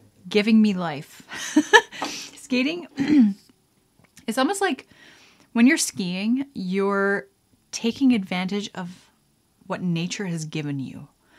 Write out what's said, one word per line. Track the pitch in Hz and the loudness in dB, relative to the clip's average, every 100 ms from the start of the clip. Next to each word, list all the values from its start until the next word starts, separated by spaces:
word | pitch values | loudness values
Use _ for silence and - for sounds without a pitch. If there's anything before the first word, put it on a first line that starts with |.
| _ _ 180 | _ _ -2
giving | 208 208 226 | 0 4 6
me | 214 | 4
life. | 185 170 143 - - - - - - - 440 - - | 2 -4 -8 -12 -20 -18 -12 0 0 4 4 4 -4
<laughs> | - - - - | -10 -10 -16 -20
Skating, | - 247 262 349 294 - | -4 -2 -2 -4 -10 -6
<clears throat> | 277 302 214 196 _ _ _ _ _ _ _ - - | 4 6 6 2 _ _ _ _ _ _ _ -14 -6
it's | 220 | 0
almost | 277 392 | 0 0
like | 381 254 - _ - - _ _ _ | 0 -2 -8 _ -20 -20 _ _ _
when | 233 240 | 4 4
you're | 320 | 4
skiing, | - - 180 185 214 254 277 - | 0 -4 -6 -4 -2 -2 -4 -8
you're | 185 190 196 196 196 196 - _ _ _ _ | -4 0 0 0 0 -2 -6 _ _ _ _
taking | - 233 - 269 | -6 -4 0 2
advantage | 240 190 180 185 202 208 | 2 0 -6 -4 -6 -6
of | - 180 185 _ _ _ _ _ _ - | -10 -12 -14 _ _ _ _ _ _ -10
what | 180 | -6
nature | 180 165 175 - 190 | -2 -2 -4 -6 -6
has | 170 156 | -6 -6
given | 156 147 139 | -8 -6 -6
you. | 127 - 143 _ _ | -8 -12 -18 _ _